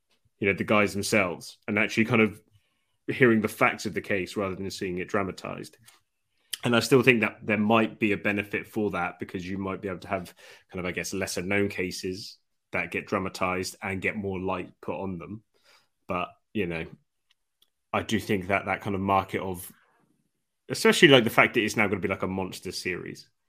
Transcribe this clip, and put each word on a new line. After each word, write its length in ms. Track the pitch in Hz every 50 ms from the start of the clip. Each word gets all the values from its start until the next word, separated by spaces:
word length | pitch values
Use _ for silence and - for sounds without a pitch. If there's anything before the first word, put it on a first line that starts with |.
| _ _ _ _ _ _ _
you 100 | - 107
know, 60 | 98 95
the 100 | 85 101
guys 300 | - 110 104 104 92 -
themselves 640 | 101 95 - 113 107 95 90 80 - - - - _ _
and 120 | - 104 104
actually 260 | 110 101 - 113 110
kind 160 | 120 123 110
of 180 | 110 101 95 - _ _ _ _ _ _ _ _ _ _ _ _ _
hearing 340 | - - - 135 117 113 110
the 60 | 104
facts 400 | 104 - - 127 117 - - -
of 80 | 107 87
the 60 | 101
case 360 | - - 107 95 90 - -
rather 160 | 107 98 95 92
than 160 | 87 98 95
seeing 300 | - - 101 92 87 90
it 80 | 87
dramatized. 720 | - - 101 98 92 87 - - - - - - - - _ _ - - _ _ _ _ _ _ _ _ _ _ _ - - -
And 120 | 123 120
I 40 | 117
still 220 | 113 - 143 127
think 200 | 113 131 120 110
that 180 | 107 92 - -
there 160 | - 110 104
might 420 | 104 104 104 113 113 110 - - -
be 120 | 117 104
a 60 | 101
benefit 500 | - - 104 101 101 98 - - 92 -
for 240 | - - 110 104 101
that 280 | 92 90 87 87 - -
because 300 | - - - 95 87 90
you 80 | 98
might 240 | 95 98 95 95 87
be 60 | -
able 100 | 95 90 87
to 80 | -
have 240 | - 101 92 90 - - _ - - - - _ _
kind 80 | - 92
of, 60 | 87
I 60 | 90
guess, 200 | 82 87 85 -
lesser 300 | 101 95 92 - - 95
known 260 | 87 95 101 101 101
cases 720 | 95 - - 92 90 90 - - 95 92 104 - - - _ _ _ _ _ _ _
that 200 | - 92 85 85
get 160 | - 95 78
dramatized 720 | - 110 98 92 90 - - 95 90 90 92 92 - - -
and 180 | - 98 95 92
get 160 | 90 92 87
more 240 | 107 98 98 95 90
light 320 | 92 92 92 92 90 - - _
put 220 | - - 92 -
on 160 | 98 95 92
them. 240 | 82 76 80 107 110 _ _ _ _ _ _ _ _ _ _ _ _ _
But, 220 | - 95 87 90 - - _ _ _ -
you 140 | 107 92
know, 180 | 85 82 82 85 - - - _ _ _ _ _ _ _ _ _ _ _ _ _ _ _ _ _ _
I 120 | - 104 92
do 160 | - 113 101
think 280 | - - 107 95 87
that 180 | 95 98 95 92
that 160 | 98 95 -
kind 140 | - 107 98
of 60 | 95
market 400 | 98 98 98 95 98 - - 92
of, 280 | 85 95 90 87 - - - _ _ _ _ _ _ _ _ _ _ _ _ _ _ _ _ _ _ -
especially, 380 | 127 - - 226 214 - 185
like, 160 | 151 135 127 110
the 60 | 113
fact 240 | - 143 117 104 -
that 80 | 117 101
it's 120 | 107 -
now 120 | 117 107
gonna 120 | 98 101 92
be, 80 | 90
like, 160 | 95 95 - 101
a 40 |
monster 440 | 92 95 95 95 92 92 - - 92
series. 560 | - - - 92 87 92 - - - - - _ _ _ _